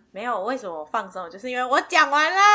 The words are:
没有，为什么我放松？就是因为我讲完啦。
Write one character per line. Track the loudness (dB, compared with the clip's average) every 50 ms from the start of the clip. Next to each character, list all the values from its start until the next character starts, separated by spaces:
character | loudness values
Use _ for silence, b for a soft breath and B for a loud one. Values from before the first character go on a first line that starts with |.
| _ _
没 | -14 -10 -6
有， | -6 -4 -4 -4
为 | -4 -6 -6
什 | -8 -10
么 | -10 -10
我 | -12
放 | -6 -6 -6 -6 -6
松？ | -12 -12 -14 -12
就 | -14 -14
是 | -12 -8
因 | -6
为 | -4 -2
我 | 0 0 0 0 2
讲 | 2 2 2 4
完 | 2 0 0 0 2
啦。 | 4 6 6 8